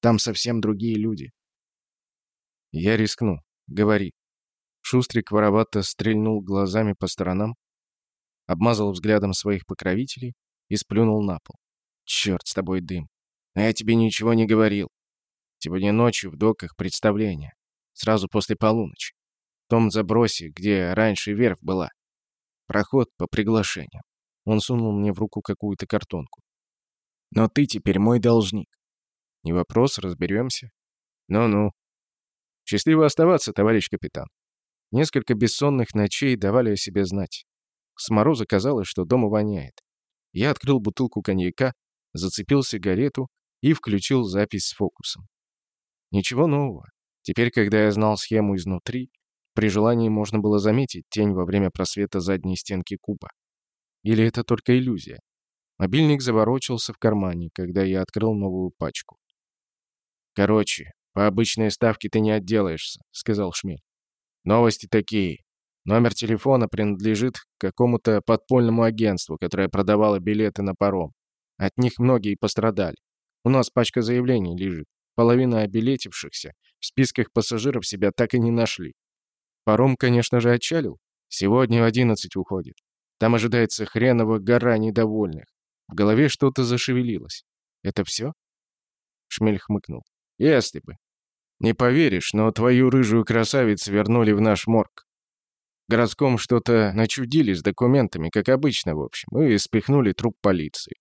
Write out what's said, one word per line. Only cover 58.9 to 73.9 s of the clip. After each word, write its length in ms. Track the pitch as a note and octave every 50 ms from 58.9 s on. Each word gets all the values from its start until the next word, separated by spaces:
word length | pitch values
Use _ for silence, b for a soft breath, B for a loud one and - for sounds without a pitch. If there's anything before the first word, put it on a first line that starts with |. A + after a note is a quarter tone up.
| - - - - _ _ _ _ _ _ _ _ _ _ _ _ _ _ _ _ _ _ _ _ _ _ _ _ _
"Короче, 580 | - G2+ G2+ A2 G#2+ G#2 - - - - - - _ _ _ _
по 140 | G2 G2+ G#2
обычной 440 | F#2+ G2 A2+ - - A2+ A2 G#2
ставке 380 | G2 - A#2+ A2+ G#2+ - - G#2
ты 100 | - A2
не 120 | G#2+ G#2+
отделаешься", — 680 | G#2+ G#2+ F#2+ F2+ A2+ G#2+ G2 F#2 D#2+ D#2 - - - - _ _
сказал 400 | _ - - - A2 G2+ G2+ F2+
Шмель. 300 | E2+ - - G2+ E2+ - _ _ _ _ _ _ _ _ _ _ _ _ _
"Новости 440 | F2+ G#2 A#2 A#2+ A#2 G#2 - - G2
такие. 500 | - G#2+ G2 - A2 G#2+ G2 F2+ D2+ - _ _ _ _ _ _ _ _ _
Номер 300 | - G#2 A#2 A#2+ A#2 G2+
телефона 540 | - - G#2+ A2+ G#2 - C#3 C3+ B2+ A#2 G#2+
принадлежит 720 | - - G#2+ G#2 G2+ F#2 G2+ A2 A2 G2+ A#2+ B2+ A#2+ -
к 80 | - _ _ _
какому-то 640 | - F#2+ - - B2 A#2+ A#2+ A2 _ - A2 G2+
подпольному 640 | - - A2+ A2 _ _ C3 B2+ A#2+ A#2 A2+ A#2 A#2
агентству, 540 | A2+ A2 G#2+ A2+ G#2+ G2 F2 - - D#2+ D2+
которое 300 | - F2 - F#2 F#2+ F2+
продавало 520 | - G2 G2 F2+ G#2+ G#2 G#2+ G#2+ G#2 G2
билеты 420 | F2 G#2 G#2+ G#2+ A2 G#2 G2 -
на 120 | G2+ G2 F#2
паром. 380 | - G2+ G2+ G2 F#2 E2+ D#2 _ _ _ _ _ _ _ _ _ _
От 200 | F#2+ G2 _ -
них 160 | B2 B2 - -
многие 380 | A#2+ B2+ C3 A#2 F#2+ G#2 G2+
пострадали. 600 | - - G#2 - - G#2+ A2+ G#2 F#2 F#2+ F2 - _ _ _ _ _ _ _ _ _ _
У 60 | A#2+
нас 200 | C3 C3 A#2+ -
пачка 320 | _ B2+ A#2 -